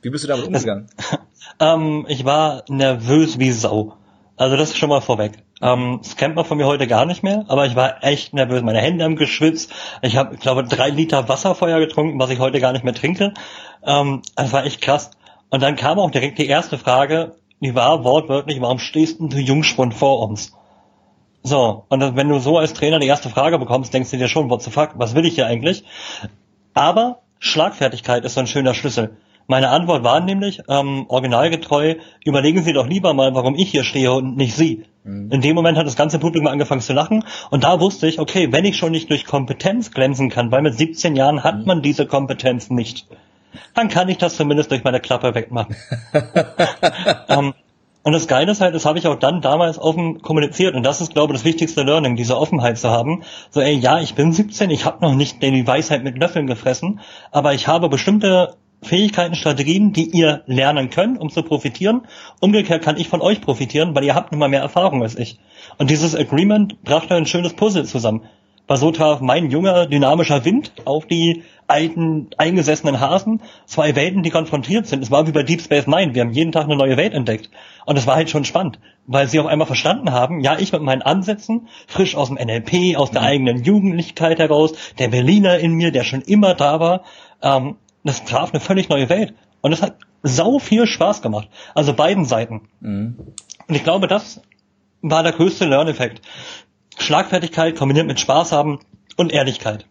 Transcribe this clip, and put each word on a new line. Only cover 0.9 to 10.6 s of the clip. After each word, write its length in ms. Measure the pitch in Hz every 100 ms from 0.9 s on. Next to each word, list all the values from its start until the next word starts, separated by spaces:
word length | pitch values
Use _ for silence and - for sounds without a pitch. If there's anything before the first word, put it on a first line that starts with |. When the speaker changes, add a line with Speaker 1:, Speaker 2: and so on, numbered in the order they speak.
| - - -
Speaker 2:
<laughs> 360 | _ _ - -
ähm, 460 | 156 165 156 151 143
ich 160 | 139 127
war 380 | 147 156 135 -
nervös 720 | 135 135 123 117 147 160 123
wie 120 | 131
Sau. 420 | 117 110 107 107 - _ _ _ -
Also 200 | 131 135
das 140 | 151
ist 80 | -
schon 100 | 147
mal 120 | 143
vorweg. 320 | - 113 107 - _ _
Ähm, 380 | 127 123 123 123
das 160 | - -
kennt 180 | 139 160
man 100 | 160
von 120 | 151
mir 80 | 135
heute 220 | 143 127
gar 180 | 113 139
nicht 160 | 175
mehr, 240 | 190 202 208
aber 200 | 135 139
ich 80 | 123
war 280 | 131 -
echt 300 | 135 143 -
nervös. 300 | 143 127 127
Meine 180 | 117 110
Hände 220 | 120 175
haben 120 | 160 160
geschwitzt. 560 | 147 - 156 160 - - - -
Ich 160 | 127 113
hab, 160 | 135
ich 60 | 127
glaube, 240 | 131 131